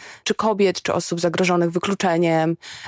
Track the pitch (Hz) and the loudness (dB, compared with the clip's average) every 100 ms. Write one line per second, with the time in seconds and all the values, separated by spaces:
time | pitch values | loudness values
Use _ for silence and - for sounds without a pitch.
0 | - - - - 220 202 190 175 - 180 | -12 -10 -4 -2 0 2 2 2 -2 -2
1 | - 170 170 165 180 175 170 170 - 196 | -2 -2 -2 0 2 2 2 0 -2 -2
2 | 190 170 170 160 160 165 - - | 0 2 2 2 2 -2 -8 -16